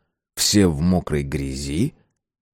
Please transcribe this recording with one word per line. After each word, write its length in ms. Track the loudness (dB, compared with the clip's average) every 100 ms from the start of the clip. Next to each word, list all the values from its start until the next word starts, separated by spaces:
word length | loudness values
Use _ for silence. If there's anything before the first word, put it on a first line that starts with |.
| _ _ _
Все 320 | -4 2 4 4
в 140 | 4
мокрой 420 | 2 2 0 -4
грязи. 720 | -4 -6 -6 -8 -6 -4 -4 -6 _ _ _ _ _